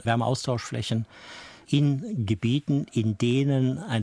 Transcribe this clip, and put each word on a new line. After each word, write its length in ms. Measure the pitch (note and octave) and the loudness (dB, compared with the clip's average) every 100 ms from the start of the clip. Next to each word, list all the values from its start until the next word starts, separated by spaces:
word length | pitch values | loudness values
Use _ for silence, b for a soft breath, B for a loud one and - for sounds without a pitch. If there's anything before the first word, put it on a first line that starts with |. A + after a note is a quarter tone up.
Wärmeaustauschflächen 1000 | A#2 A#2 A#2 C3 - A#2+ - A#2+ - A2+ A2+ B B B B B B | 0 2 2 0 -2 -4 -4 -6 -2 -2 -2 B B B B B B
in 580 | C#3+ C#3+ C#3 G#3+ G3 G2+ | 2 4 2 -2 -4 -2
Gebieten, 600 | A2 A2+ C#3 - C#3 - | 0 0 0 0 -2 0
in 240 | - A2 G#2 | -2 0 0
denen 640 | A#2+ B2+ C#3 C3+ B2+ C3 F#3+ A#2 | 2 2 2 2 2 -2 -2 -4